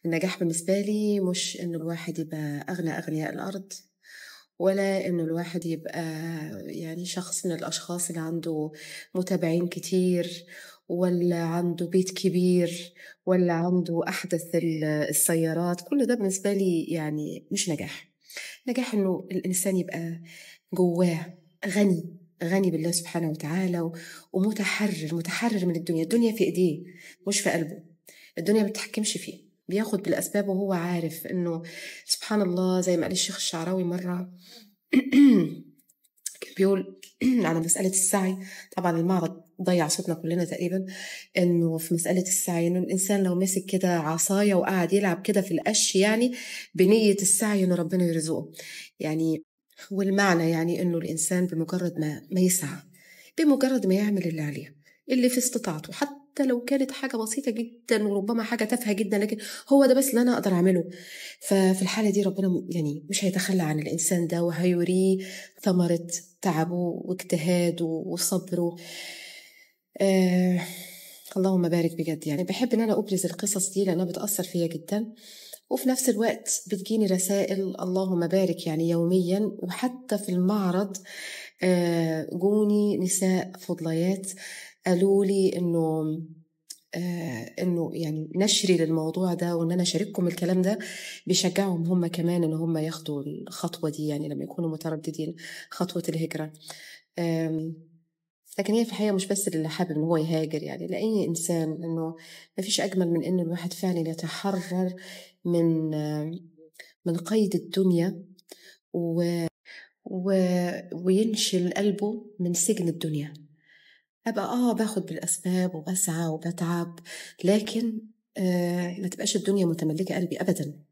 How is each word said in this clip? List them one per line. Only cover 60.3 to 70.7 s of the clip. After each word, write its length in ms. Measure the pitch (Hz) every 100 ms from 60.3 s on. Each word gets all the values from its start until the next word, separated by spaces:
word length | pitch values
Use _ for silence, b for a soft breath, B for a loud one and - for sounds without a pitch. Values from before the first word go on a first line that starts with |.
أقدر 180 | 240 202
أعمله. 320 | 180 185 180 165 B B B B B
ففي 420 | - 196 190 190
الحالة 280 | 185 220 214
دي 120 | 202
ربنا 260 | 190 180 190
م-، 200 | 175 -
يعني 360 | 170 151 151 -
مش 160 | 190
هيتخلى 360 | 196 185 190 185
عن 160 | 156 151
الإنسان 480 | 151 170 - 180 165
ده، 160 | 170
وهيريه 800 | 170 160 180 175 175 185 190 190 185 B B -
ثمرة 460 | 202 180 170 170 170 - - _
تعبه 340 | 190 156 165
واجتهاده 1080 | 175 175 - - 185 - 170 165 175 175 170
وصبره. 920 | 165 160 185 170 - 185 - 175 170 175 B B B B B B B B B B _ -
آه، 600 | 196 190 185 180 180 180 B